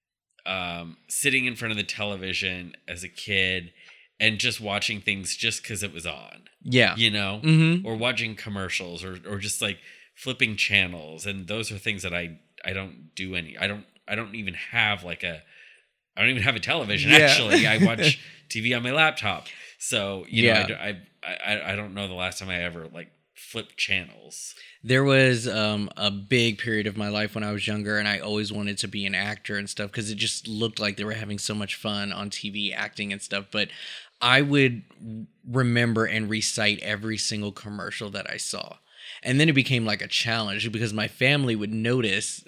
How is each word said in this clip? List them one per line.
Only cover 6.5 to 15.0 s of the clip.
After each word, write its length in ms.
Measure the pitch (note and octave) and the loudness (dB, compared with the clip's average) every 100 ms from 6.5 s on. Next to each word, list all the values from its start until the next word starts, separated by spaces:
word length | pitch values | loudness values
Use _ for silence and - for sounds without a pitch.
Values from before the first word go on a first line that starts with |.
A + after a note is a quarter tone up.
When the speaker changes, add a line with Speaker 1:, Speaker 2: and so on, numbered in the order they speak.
| _ | _
Speaker 2:
Yeah. 340 | - B2 G#2+ F#2 | 0 4 4 4
Speaker 1:
You 160 | A#2 | 2
know? 300 | G#2 G2 G#2 | 2 -2 0
Speaker 2:
Mm-hmm. 420 | D#3 D#3+ D#3+ F3 F#3+ | 6 8 8 4 -2
Speaker 1:
Or 120 | A2 | -2
watching 380 | A#2+ B2 A#2 G#2+ | -2 -2 -4 -6
commercials 680 | A2+ G2+ F#2 - F#2 E2+ | -8 -6 -4 -4 -6 -10
or, 160 | F#2 F2+ F2 | -10 -12 -8
or 100 | G2+ | -6
just, 220 | G2+ - | -4 -2
like, 180 | G#2+ F#2 - - - _ | -2 -4 -10 -20 -20 _
flipping 400 | - B2+ B2 G#2 | -8 -2 -2 0
channels. 720 | - G2+ F#2 F2 D#2 E2 G2 | 2 2 2 -2 -12 -10 -8
And 220 | G2 F2+ | -8 -6
those 240 | G#2+ A2 | -6 -6
are 60 | G2+ | -6
things 240 | A2+ G2+ | -4 -4
that 100 | F#2 | -4
I, 260 | F2 F2 D#2+ _ - | -4 -6 -10 _ -12
I 80 | - | -8
don't 420 | F#2+ F#2+ C#2+ D#2 - | -6 -8 -12 -18 -10
do 200 | F#2+ F2+ | -6 -6
any, 220 | E2 A#1+ | -8 -4
I 100 | G2 | -4
don't, 180 | G#2 - _ - | -4 -10 _ -8
I 80 | G#2 | -6
don't 180 | A2 A2+ | -6 -8
even 180 | G2 | -8
have, 500 | E2+ - A#2 G#2+ G2+ | -8 -6 0 2 0